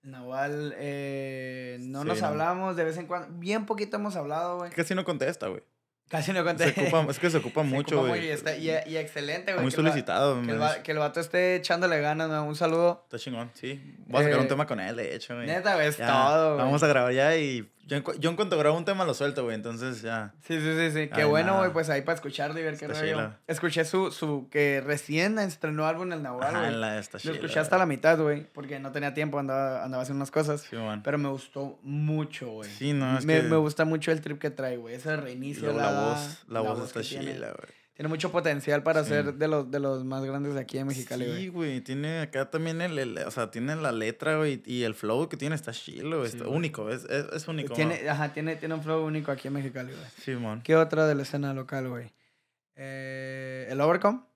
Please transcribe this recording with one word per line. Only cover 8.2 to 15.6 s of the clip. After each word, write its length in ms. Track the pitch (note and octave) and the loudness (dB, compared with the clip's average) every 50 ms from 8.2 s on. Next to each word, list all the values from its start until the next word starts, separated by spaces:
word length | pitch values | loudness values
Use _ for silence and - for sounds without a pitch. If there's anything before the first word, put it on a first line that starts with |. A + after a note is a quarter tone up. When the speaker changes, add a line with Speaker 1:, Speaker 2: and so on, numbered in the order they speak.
Speaker 1:
mucho 80 | E3 D#3+ | 0 -2
y 40 | D3+ | -4
está, 220 | B2+ - D#3 D#3 - | -2 -2 -4 -4 -2
y, 120 | D#3+ D#3+ | 0 0
y 280 | D#3+ D#3 - - D#3 D#3+ | 0 0 -2 -2 -4 -4
excelente, 560 | D#3 D#3 - D3+ C#3+ C#3+ D#3 F3+ F#3 - F#3+ | -4 -4 -6 -6 -4 -4 -4 -4 -2 -2 0
güey, 100 | F3+ C3 | 2 2
Speaker 2:
Muy 80 | C3 B2+ | 2 2
Speaker 1:
que 60 | - | 4
el 60 | D#3 | 4
va-, 40 | E3 | 4
Speaker 2:
solicitado, 500 | D3+ D3 - - F2 G2 C3+ C#3+ C3+ B2 | 4 2 0 0 2 4 4 4 4 2
Speaker 1:
que 100 | A#2+ A#2 | 0 -2
el 80 | A2+ - | 0 2
Speaker 2:
man. 100 | D3+ D3+ | 2 2
Speaker 1:
va-, 140 | D#3 - - | 0 0 -4
que 80 | - | -4
el 60 | D3+ D3+ | -2 0
vato 220 | D3+ D3 D3 E3 | 0 0 0 -2
esté 340 | E3 D#3+ - F3+ F3+ F3+ F#3 | -4 0 2 4 4 4 4
echándole 460 | F3+ F3+ - F3 F3 F3+ F3+ E3 D3+ | 2 2 0 2 4 4 4 4 4
ganas, 280 | D3 D3 D3+ D#3 D#3+ D#3+ | 2 2 2 2 0 0
¿no? 140 | D#3 D3+ D3+ | 0 0 0
Un 120 | D3 D3+ | -2 -2
saludo. 460 | D3 F3 E3 D#3+ E3 E3+ F3 F3 - _ | 0 2 2 4 6 6 6 4 2 _
Speaker 2:
Está 120 | _ - A2+ | _ -12 -10
chingón, 320 | - C3+ B2+ A2+ A#2+ A#2+ - | -8 -8 -6 -6 -8 -10 -12
sí. 420 | - - B2+ C#3 C#3 C#3 C#3+ - - - - | -10 -8 -8 -8 -10 -12 -18 -20 -20 -12 0
Voy 120 | A#2+ B2+ | 2 4
a 20 | D3 | 6
sacar 140 | D3 D3 C#3+ | 6 6 4
Speaker 1:
Eh, 20 | |
Speaker 2:
un 60 | B2+ C3+ | 4 4
tema 180 | C#3 C#3 D3+ D3+ | 2 0 0 0
con 120 | C3 G#2+ | -2 -4
él, 140 | F#2 F#2+ A#2 A#2 | -4 -6 -4 -4
de 180 | - C#2 C#2 | -4 -6 -6
hecho, 200 | A2+ - - A#2+ | -6 -8 -8 -8
güey. 120 | A#2 A#2+ C3+ | -6 -4 -2
Speaker 1:
neta, 280 | D#3+ F3+ | -2 0